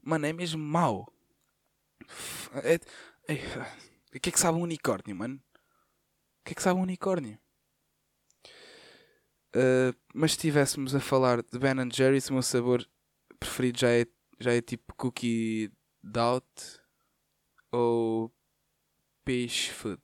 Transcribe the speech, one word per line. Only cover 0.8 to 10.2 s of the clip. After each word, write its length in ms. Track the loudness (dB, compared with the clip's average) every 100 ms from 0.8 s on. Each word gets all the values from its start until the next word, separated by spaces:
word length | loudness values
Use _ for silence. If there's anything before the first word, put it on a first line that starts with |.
| 2 0 -6 _ _ _ _ _ _ _ _ _ -20
F-, 420 | -14 -12 -12 -12 -6
é, 120 | 2 2 0 -20 -20 _ -6
é, 40 | -6 -6 -10 -10 -14 -20 _ _ -6
o 40 |
que 100 | -2
é 20 |
que 80 | 2
sabe 180 | 2 2
um 40 |
unicórnio, 540 | -2 -4 -2 -4 -4 -8
mano? 200 | -8 -10
O 1080 | _ _ _ _ _ _ _ _ _ _ -14
que 80 |
é 20 | -4
que 80 |
sabe 160 | 0 0
um 40 |
unicórnio? 540 | 0 -2 -2 -2 -4 -14 _ _ _ _ _ _ _ _ _ _ -20 -20 -20 -20 -20 -20 _ _ _ _ _
Ah, 400 | 2 4 4 2 0 _
mas 180 | 0